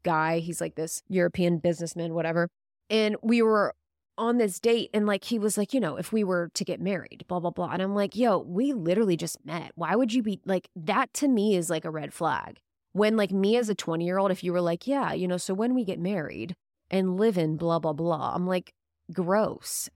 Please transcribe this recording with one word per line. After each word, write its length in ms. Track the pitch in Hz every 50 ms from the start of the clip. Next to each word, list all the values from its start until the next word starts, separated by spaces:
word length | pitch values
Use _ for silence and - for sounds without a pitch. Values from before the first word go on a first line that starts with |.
| -
guy. 340 | 175 165 156 156 160 165
He's, 240 | 170 165 175 165 -
like, 140 | 170 165 -
this 260 | - 160 165 - - - -
European 480 | 196 185 175 175 - - 180 175 175
businessman, 560 | 160 147 175 170 151 170 165 - 170 165 165 160
whatever. 360 | 170 160 165 165 170 170 175 _ _ _ _ _ _ _ -
And 260 | 214 220 214 214 208 - -
we 180 | 226 240 233
were 320 | 226 220 220 208 196 131 - _ _ _ _ _ _ _ _ -
on 180 | 226 233 240
this 220 | 240 226 202 175 -
date 320 | - 233 233 233 - - -
and, 140 | 214 208
like, 160 | 208 202 196 -
he 160 | - 240 220
was 180 | 202 214 -
like, 160 | 208 208 - -
"You 60 | 269
know, 180 | 214 156 135
if 160 | - 180 - 214
we 100 | 220 208
were 280 | 185 185 175 170 160 -
to 100 | - 196
get 160 | - 165 101
married, 460 | 240 190 202 165 - - - - -
blah, 120 | - 180 175
blah, 100 | 165 175
blah." 220 | - - 175 -
And 100 | 139 180
I'm 140 | 190 190 202
like, 200 | 208 202 202 -
"Yo, 220 | 202 247 233 196
we 340 | 156 - - 175 196 262 285
literally 460 | 277 220 160 170 185 214 233 196 170
just 260 | 156 170 160 - - -
met. 280 | 143 160 175 - - -
Why 220 | - 170 156 185
would 180 | 226 269 220 220
you 80 | 254
be," 180 | 214 214 190 - -
like, 240 | - 190 185 - - -
that 360 | 185 156 156 202 240 262 220 -
to 120 | - 294
me 280 | 285 254 214 202 214 202
is, 160 | 180 165 165
like, 140 | 170 160 -
a 60 | 165
red 220 | 156 156 147 147 -
flag. 460 | - 170 156 131 - - - - - _ _ _ _ _ _
When, 260 | - 180 208 214 220
like, 140 | 220 202 180
me 260 | 190 190 196 202 226
as 100 | 247 240
a 80 | 214 202
twenty-year-old, 540 | - - - 165 165 170 175 185 196 196 196
if 140 | 185 - -
you 100 | 180 175
were 80 | 180
like, 240 | 175 170 170 175 -
"Yeah, 260 | 240 277 277 220 165
you 160 | - 160 185
know, 100 | 180 180
so 180 | 180 - - 190
when 180 | 190 226 247 254
we 100 | 254 226
get 160 | 180 185 160
married 560 | 170 190 208 180 147 - - 87 113 175 175 - _ _ _ _ _ -
and 260 | - 190 185 185 180
live 200 | 185 214 226 190
in 200 | 180 160 156 156
blah, 220 | 143 165 170 165 165
blah, 140 | 156 160 151
blah," 400 | 143 165 170 165 143 - - -
I'm 100 | 180 180
like, 280 | 185 185 185 - - _ _ _ _ _ _ _ -
"Gross. 800 | 165 - 175 170 196 214 214 - - - - - - - - - -